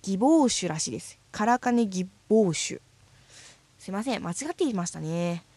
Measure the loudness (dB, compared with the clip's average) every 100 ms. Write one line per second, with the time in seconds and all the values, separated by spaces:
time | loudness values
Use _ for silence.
0 | -4 2 4 6 6 2 -4 -4 -6 -8
1 | -12 -20 _ -4 0 2 2 2 0 -2
2 | -8 _ _ 4 4 0 -6 -8 _ _
3 | _ _ _ -20 -20 -20 _ _ -8 -6
4 | -4 -4 -4 -6 -6 -2 -2 0 -4 -6
5 | -4 -2 -2 -4 _